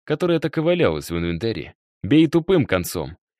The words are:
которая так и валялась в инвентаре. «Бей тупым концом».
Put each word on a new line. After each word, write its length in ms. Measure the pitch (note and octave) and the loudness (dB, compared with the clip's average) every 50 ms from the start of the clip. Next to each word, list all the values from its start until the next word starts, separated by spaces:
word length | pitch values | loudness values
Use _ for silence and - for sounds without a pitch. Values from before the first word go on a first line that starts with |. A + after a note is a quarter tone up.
| _ | _
которая 360 | - D3+ D#3 - F3 E3+ D#3+ | -6 -4 -2 0 0 0 0
так 180 | D#3 D#3+ - E3 | -2 -2 -4 -2
и 20 | |
валялась 500 | D3+ E3 F3 F3+ D#3 G2 D#2+ D2+ C#2+ - | 0 0 2 2 2 0 0 -2 -6 -6
в 60 | E2 | -4
инвентаре. 580 | E2+ E2+ E2+ E2+ E2 A2 A2+ A2+ - - - - _ _ _ _ _ - | -4 -2 -2 -4 -2 -4 -4 -4 -6 -8 -14 -16 _ _ _ _ _ -2
«Бей 240 | G2+ C#3 D#3 D#3+ | 2 4 4 4
тупым 400 | D3+ - E3+ D#3 - G3 F3 B2 | 4 2 0 0 2 2 2 2
концом». 500 | - F#2+ F#2 F2 - - F2+ D2+ C2+ E2 - _ _ _ _ | 2 0 -2 -2 -4 -6 -8 -8 -8 -12 -18 _ _ _ _